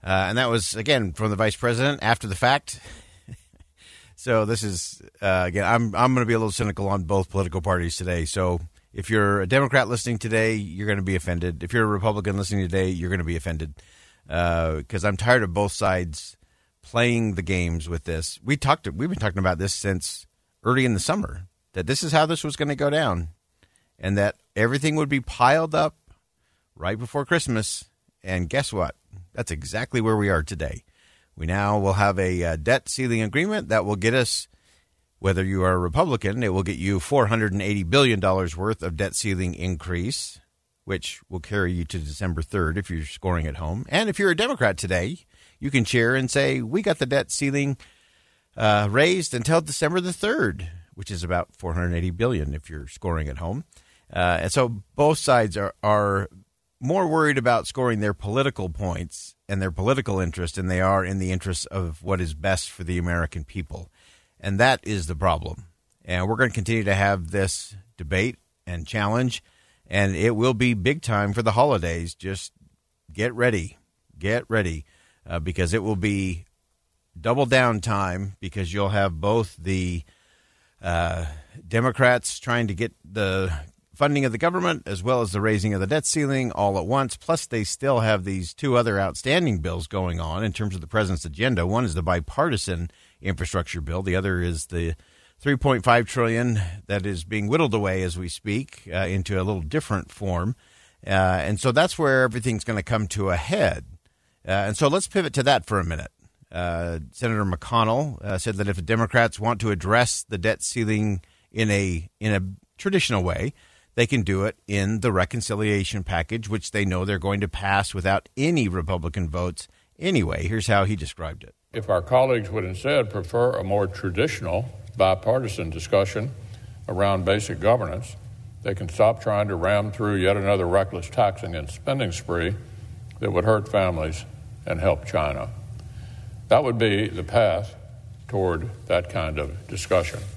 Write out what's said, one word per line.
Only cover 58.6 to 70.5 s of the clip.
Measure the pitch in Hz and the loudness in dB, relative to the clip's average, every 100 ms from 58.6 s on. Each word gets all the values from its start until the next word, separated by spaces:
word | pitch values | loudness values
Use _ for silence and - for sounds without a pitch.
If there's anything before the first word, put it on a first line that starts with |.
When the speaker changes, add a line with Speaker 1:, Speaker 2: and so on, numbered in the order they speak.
| 92 | -6
Speaker 1:
points | 80 98 87 85 - - _ _ | -4 -4 -4 -6 -12 -18 _ _
and | 98 | -2
their | 95 | -2
political | 82 98 135 - 98 | 0 0 2 0 -2
interest | 90 - 87 - | -2 -2 -6 -4
than | 92 | -2
they | 90 | 2
are | 92 98 | 4 2
in | 92 98 | 2 -2
the | 92 | -2
interest | 92 95 85 - | -2 -2 -6 -4
of | 98 87 78 | -4 -4 -6
what | 87 95 | -4 -2
is | 87 | -2
best | 73 87 92 - | -4 -2 -2 -4
for | - | -10
the | 85 90 | -4 -2
American | 87 87 80 85 | 0 0 -2 -4
people. | 76 98 82 - 85 _ _ _ _ _ | -10 -10 -10 -12 -16 _ _ _ _ _
And | - 98 | -4 4
that | 123 127 | 4 4
is | - 104 80 | 0 -4 -4
the | |
problem. | 80 92 78 78 - - _ _ _ | 0 0 0 -4 -12 -16 _ _ _
And | - 90 92 | -6 -2 0
we're | 113 | 2
gonna | 127 | 0
continue | 113 95 113 | 0 -2 0
to | 101 | 2
have | 95 98 98 82 | 2 4 2 0
this | 98 95 - - 98 - _ | 0 0 -2 -10 -18 -20 _
debate | 78 95 113 - _ _ - | -4 0 0 -2 _ _ -10
and | 87 92 | -10 -6
challenge, | 110 104 117 127 - _ _ _ _ _ | -2 0 2 0 -2 _ _ _ _ _
and | 101 98 | 0 2
it | 92 107 | 4 2
will | 110 123 | 4 2